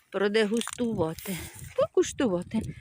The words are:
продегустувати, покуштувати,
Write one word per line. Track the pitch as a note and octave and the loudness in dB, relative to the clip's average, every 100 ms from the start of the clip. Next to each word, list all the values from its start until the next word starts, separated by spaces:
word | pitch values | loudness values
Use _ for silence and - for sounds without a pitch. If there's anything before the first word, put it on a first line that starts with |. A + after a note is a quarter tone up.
| _ | _
продегустувати, | G3 G3+ G#3+ G#3 A3+ - - A#3+ G#3 D#3+ E3 - E3+ - - - - | 0 2 4 4 2 0 -2 -2 0 -2 -2 -8 -8 -8 -12 -8 0
покуштувати, | D5+ - E4+ - B3+ F3 - A3 - - | 2 2 2 0 0 0 0 -2 -4 -8